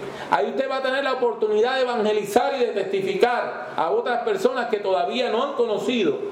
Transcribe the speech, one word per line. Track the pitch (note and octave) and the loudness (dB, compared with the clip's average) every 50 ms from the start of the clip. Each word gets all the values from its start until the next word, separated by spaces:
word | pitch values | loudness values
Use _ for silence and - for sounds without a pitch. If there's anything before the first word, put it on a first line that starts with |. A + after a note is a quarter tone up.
| - - - - - - | -10 -10 -10 -10 -4 0
Ahí | - F3 G#3 A#3 | 0 2 2 0
usted | - - C4+ B3+ | -2 -2 -2 -2
va | C4 | -2
a | C4+ C4+ | -2 -2
tener | C4 C4 C#4 C#4 | -2 0 0 0
la | C4+ B3+ | -2 0
oportunidad | B3 B3 A#3 A3 A#3 A3 G#3+ G#3+ G#3+ A3+ B3+ C4 | 0 0 0 0 0 0 2 2 2 2 2 2
de | C4 B3+ | 0 0
evangelizar | B3 A#3+ A#3 G#3 G#3+ G#3+ G#3+ F#3+ - - B3 C4+ C#4 C#4 | 0 0 0 0 2 2 0 2 2 4 4 4 2 0
y | B3+ | 0
de | A#3+ A3 - | 0 0 0
testificar | G3+ F#3+ - - G3 F#3+ G3 G3 F#3+ A3+ A#3+ A#3+ A3 - - - - - - - | -2 -2 -2 -2 -2 0 -2 2 4 4 4 4 2 -2 -4 -6 -8 -10 -6 -4
a | - D#3+ E3+ | -2 0 0
otras | G3+ A#3 A#3 B3+ A#3+ - - | 0 0 0 0 0 0 0
personas | A3+ G3+ F#3+ - B3 C4 B3+ A#3 - | 0 0 2 2 0 2 0 -2 -2
que | A3 G3+ | -2 -2
todavía | G#3 F#3+ F#3+ F3+ - G#3+ A3+ B3 B3 A3+ | 0 0 0 2 0 0 0 -2 -2 0
no | G#3 A3+ C#4 | 0 0 -2
han | D4 - | -2 0
conocido | - A#3 A3 G#3 E3+ - B3 B3+ A#3 F#3+ C#3+ B2+ - - - | -2 0 0 0 -2 -2 0 0 2 2 0 0 0 -4 -6